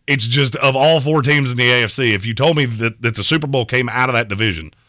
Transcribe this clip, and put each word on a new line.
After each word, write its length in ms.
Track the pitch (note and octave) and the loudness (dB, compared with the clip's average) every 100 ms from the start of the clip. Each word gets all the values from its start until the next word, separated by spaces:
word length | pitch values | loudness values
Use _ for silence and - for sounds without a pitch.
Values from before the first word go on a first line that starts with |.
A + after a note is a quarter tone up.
| - | -4
It's 200 | C#3 A2+ | -2 0
just 300 | C3 C3+ C#3 | 0 0 0
of 180 | C#3 | 0
all 260 | C3 D3 D#3+ | 2 4 4
four 200 | C#3 D#3 | 2 0
teams 280 | C3+ D3 C3 | 2 2 0
in 60 | B2 | 0
the 120 | B2 | 2
A 140 | B2 | 2
F 60 | A2+ | 2
C, 240 | - B2 | 0 0
if 100 | G2+ | 0
you 80 | G#2+ | -2
told 220 | A2+ C#3+ D#3 | 0 0 2
me 80 | |
that, 380 | C3 A2 A2+ A2 | 0 -2 -6 -4
that 120 | A#2+ A2 | -4 -2
the 80 | |
Super 220 | G2+ D#3+ D3 | 0 0 0
Bowl 200 | C#3 A#2 | -2 -2
came 220 | B2+ A#2+ | -2 -2
out 180 | A#2 B2+ | -2 0
of 60 | |
that 140 | A#2+ A2+ | 0 -2
division, 440 | G2+ A2 E2 D#2 - | -2 -2 -4 -10 -20